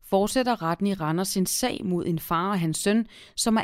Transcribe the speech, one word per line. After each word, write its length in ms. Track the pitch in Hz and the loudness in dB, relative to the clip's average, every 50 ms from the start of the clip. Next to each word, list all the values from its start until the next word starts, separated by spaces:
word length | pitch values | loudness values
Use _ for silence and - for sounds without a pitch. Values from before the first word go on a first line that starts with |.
| _ - | _ 2
fortsætter 520 | - 190 202 214 - 262 254 247 240 214 | 2 2 2 2 2 0 2 2 0 0
retten 260 | - 165 170 - 196 202 | 0 -2 -2 0 0 -2
i 60 | 196 | 0
Randers 340 | 190 160 151 160 175 196 196 | 0 -2 0 0 0 0 0
sin 180 | - 196 185 | 0 0 0
sag 360 | - - - - 247 - - - | 0 0 -2 -2 -2 -2 -4 -4
mod 200 | 185 180 170 - | -2 -2 -2 0
en 140 | - 170 160 | -2 -2 -4
far 300 | - - 175 165 175 196 | -2 -2 -2 -2 0 0
og 100 | 208 190 | 0 0
hans 180 | 165 160 156 - | 0 0 -2 0
søn, 280 | - 202 208 226 226 - - - - - _ | 0 2 2 2 0 -2 -8 -20 -20 -18 _
som 200 | - - 233 220 | -2 0 2 2
er 80 | 220 | 2